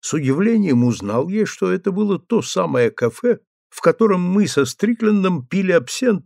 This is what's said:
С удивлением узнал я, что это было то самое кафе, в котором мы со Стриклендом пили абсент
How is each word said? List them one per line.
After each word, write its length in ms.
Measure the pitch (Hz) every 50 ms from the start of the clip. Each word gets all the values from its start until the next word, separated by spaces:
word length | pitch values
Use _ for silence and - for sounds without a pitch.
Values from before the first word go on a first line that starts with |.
С 120 | - - -
удивлением 680 | 160 139 131 131 151 196 226 233 220 202 175 135 120
узнал 460 | 120 123 117 - 98 101 104 120 139 175
я, 180 | 190 214 208
что 240 | - - - 196 185
это 220 | 185 185 _ 208
было 260 | 185 196 214 202 196 170
то 240 | _ _ 233 220
самое 480 | 143 - - 180 180 165 135 127 120 113
кафе, 480 | - - 123 117 - - - 240 226 - _ _ _ _ _ _
в 120 | - -
котором 400 | - 165 160 - 226 214 196 180
мы 280 | 180 180 185 202 208 151
со 160 | - 143 139
Стриклендом 840 | 131 - _ - 214 240 226 226 214 214 202 185 190 180 156 123
пили 240 | _ - 190 196 185
абсент 540 | 175 165 131 - - - 254 247 214 170 -